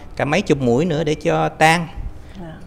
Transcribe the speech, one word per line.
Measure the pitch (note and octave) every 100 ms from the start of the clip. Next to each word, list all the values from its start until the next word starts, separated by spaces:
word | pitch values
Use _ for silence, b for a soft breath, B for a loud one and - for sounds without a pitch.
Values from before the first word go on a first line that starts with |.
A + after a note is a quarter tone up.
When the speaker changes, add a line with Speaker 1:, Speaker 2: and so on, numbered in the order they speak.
| B -
Speaker 1:
cả |
mấy | C3 E3
chục | - D3
mũi | B2 A#2+
nữa | F3+ D3
để | D#3
cho | D3+ E3 D#3 D#3
tan." | - D#3 E3 E3 - - - B -
Speaker 2:
Dạ. | E3 D#3+